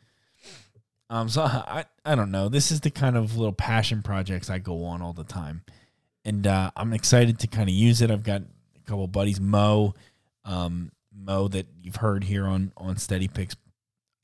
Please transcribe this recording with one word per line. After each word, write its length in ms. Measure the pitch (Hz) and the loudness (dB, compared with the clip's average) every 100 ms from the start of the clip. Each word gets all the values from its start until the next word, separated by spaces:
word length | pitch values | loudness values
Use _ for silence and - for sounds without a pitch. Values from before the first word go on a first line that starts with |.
| _ _ _ _ - - _ _ _ _ - | _ _ _ _ -20 -20 _ _ _ _ -8
Um, 200 | 113 113 | -4 -2
so 140 | 123 | 0
I, 420 | 151 117 - 151 - _ | 0 0 -4 -8 -10 _
I 100 | 151 | 0
don't 160 | 139 104 | 2 2
know. 180 | 95 101 | 0 2
This 240 | 139 - | 2 2
is 80 | 156 | 0
the 100 | 151 | -2
kind 260 | - 135 120 | 0 2 2
of 200 | 110 113 | 0 0
little 160 | 110 | 0
passion 500 | 98 - 113 104 110 | 0 0 0 0 -2
projects 480 | - 98 95 92 - | -2 -4 -2 -4 -6
I 80 | 92 | -6
go 260 | 95 85 | -6 -6
on 180 | 87 87 | -6 -6
all 100 | 87 | -8
the 120 | 85 | -10
time. 380 | 78 92 76 80 - - _ _ _ _ | -10 -10 -10 -12 -16 -20 _ _ _ _
And, 220 | 107 104 98 | -4 0 2
uh, 260 | 95 92 - | 2 2 -2
I'm 160 | 113 | -2
excited 460 | 110 - 123 117 113 | 0 4 6 6 2
to 60 | 117 | -2
kinda 240 | 107 98 | 0 2
use 320 | 92 117 117 | 4 6 6
it. 80 | 113 | 4
I've 140 | 104 | 2
got 180 | 110 98 | -2 -4
a 380 | 92 - _ _ - | -6 -18 _ _ -8
couple 200 | 101 92 | -6 -4
buddies, 340 | 98 101 95 | 0 0 0
Mo, 540 | 98 104 104 107 104 - _ _ _ _ | 2 4 6 4 2 -2 _ _ _ _
um, 460 | 101 92 87 87 85 - _ | -10 -6 -4 -6 -10 -14 _
Mo 340 | 101 98 98 98 | -14 -4 -2 0
that 180 | 98 - - | -2 -6 -14
you've 160 | 90 - | -14 -2
heard 280 | 110 98 | 0 0
here 220 | 95 101 98 | 0 -2 0
on, 260 | 95 98 - | 0 -2 -6
on 200 | 92 92 | -8 -6
Steady 320 | - 92 95 | -4 -2 -2
Picks, 260 | - 90 - _ _ _ _ _ _ | -4 -8 -10 _ _ _ _ _ _